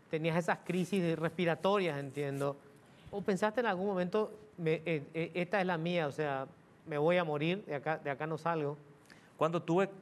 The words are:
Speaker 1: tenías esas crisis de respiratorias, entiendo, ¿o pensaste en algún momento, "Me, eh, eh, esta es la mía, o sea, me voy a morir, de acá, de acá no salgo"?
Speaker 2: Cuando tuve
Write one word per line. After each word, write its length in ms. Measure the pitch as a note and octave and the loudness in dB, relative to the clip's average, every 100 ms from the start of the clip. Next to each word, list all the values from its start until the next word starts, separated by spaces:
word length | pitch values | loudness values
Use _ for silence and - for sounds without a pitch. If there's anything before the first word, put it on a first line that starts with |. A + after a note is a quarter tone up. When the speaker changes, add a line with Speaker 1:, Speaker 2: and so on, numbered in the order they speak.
| - | -6
Speaker 1:
tenías 260 | D#3+ E3 E3 | -2 0 2
esas 220 | E3+ F3 - | 2 -2 -2
crisis 360 | F3+ E3 G3 | -2 0 2
de 140 | E3+ D#3+ | 2 0
respiratorias, 840 | E3 - E3+ D#3 F#3+ G3+ F3 C#3+ | -2 0 0 2 2 2 2 -2
entiendo, 580 | C#3 C3+ C#3+ C#3 C#3+ C#3 - - - - - | -4 -4 -4 -2 -2 -4 -10 -20 -20 -20 -10
¿o 100 | G3+ | -6
pensaste 380 | F#3+ F#3 G#3+ G#3+ | -2 2 2 2
en 60 | A#3 | 0
algún 180 | F3+ G3+ | 2 0
momento, 440 | F#3 F3+ G#3+ G#3 - - - | 0 0 0 -2 -4 -18 -4
"Me, 240 | D#3+ D#3 E3 | 0 0 0
eh, 180 | D#3+ C#3 | -2 -2
eh, 180 | D#3+ E3 F3 | -4 -4 -2
esta 240 | F3 G#3 | 0 0
es 40 | F#3 | 0
la 100 | E3+ | 0
mía, 300 | E3 F3 D3 | 0 0 0
o 40 | |
sea, 360 | B2 D3+ C3+ C3+ - - - - | -2 -2 -2 -6 -12 -20 -20 -6
me 100 | D3 | 0
voy 200 | D#3 F3+ | 4 4
a 60 | |
morir, 400 | E3 D3 D#3+ F#3+ G#3+ | 2 0 0 -2 -4
de 100 | C#3+ | -4
acá, 220 | D#3 D#3+ | -2 -4
de 100 | D3 | -4
acá 160 | C3+ D#3 | -4 -4
no 120 | D#3 | -2
salgo"? 380 | E3 E3 C#3+ D3 - - - - - - | 0 0 -2 -4 -12 -20 -20 -20 -14 0
Speaker 2:
Cuando 240 | D#3 E3+ | 2 2
tuve 280 | E3 E3+ F#3+ - | 2 2 2 -2